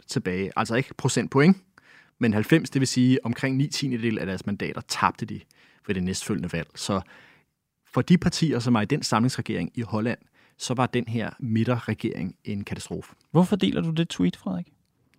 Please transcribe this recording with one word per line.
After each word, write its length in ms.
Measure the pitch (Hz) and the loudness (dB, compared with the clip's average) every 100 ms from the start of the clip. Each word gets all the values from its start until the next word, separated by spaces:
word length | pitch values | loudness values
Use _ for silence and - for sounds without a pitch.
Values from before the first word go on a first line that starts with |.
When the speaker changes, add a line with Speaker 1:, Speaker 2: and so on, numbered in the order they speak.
| - | -6
Speaker 1:
tilbage. 440 | 120 92 90 95 - | -4 -2 -2 -2 -2
Altså 200 | 110 117 | 0 0
ikke 180 | - - | -2 -2
procentpoint, 600 | 131 - - 135 160 190 _ _ _ - _ - | -2 0 0 6 6 6 _ _ _ -20 _ 0
men 140 | 120 | 2
halvfems, 360 | 107 104 160 139 | 2 4 2 2
det 100 | 139 | 0
vil 80 | 131 | 0
sige 380 | 127 127 131 113 | 4 4 4 0
omkring 300 | 117 135 131 | -2 -2 0
ni 100 | 143 | 0
tiendedel 520 | - 135 120 117 107 | -2 -2 -2 -2 -2
af 60 | 92 | -4
deres 200 | 92 104 | -4 -4
mandater, 360 | 101 85 - - | -4 -6 -8 -8
tabte 380 | - 92 - - | 0 0 0 -8
de 140 | 104 - _ _ _ - | -10 -14 _ _ _ -4
ved 80 | 92 | -2
det 80 | |
næstfølgende 500 | 90 95 - 98 85 | -2 -4 -4 -4 -4
valg. 140 | 85 - - | -6 -8 -10
Så 260 | - 98 - - - _ _ _ _ _ _ | -2 -2 -4 -20 -20 _ _ _ _ _ _
for 80 | - | -2
de 160 | - 175 | 4 4
partier, 420 | 180 - 160 120 | 4 0 0 0
som 160 | 123 117 | 2 2
er 60 | |
i 40 | 104 | 2
den 180 | - | -2
samlingsregering 680 | - 110 123 - 113 98 87 - | 2 2 2 -2 -6 -4 -4 -6
i 60 | |
Holland, 380 | 113 107 117 - _ _ _ - | -4 -2 -2 -6 _ _ _ -12
så 160 | - | -6
var 120 | 123 123 | 0 0
den 220 | 123 113 | 0 -2
her 220 | 113 90 - | -4 -6 -6
midterregering 960 | 123 110 117 123 - 107 - - 92 - | -2 0 2 0 -2 -4 -4 -4 -8 -8
en 200 | - 101 | -8 -8
katastrofe. 500 | 101 92 - 87 - - _ | -6 -10 -8 -10 -10 -20 _
Speaker 2:
Hvorfor 240 | 156 185 196 | 2 4 2
deler 260 | 190 - | 0 0
du 100 | 170 | -2
det 180 | 160 170 | -2 -2
tweet, 260 | - 180 - | 0 -2 -2
Frederik? 280 | 202 185 175 _ _ _ _ | -8 -8 -10 _ _ _ _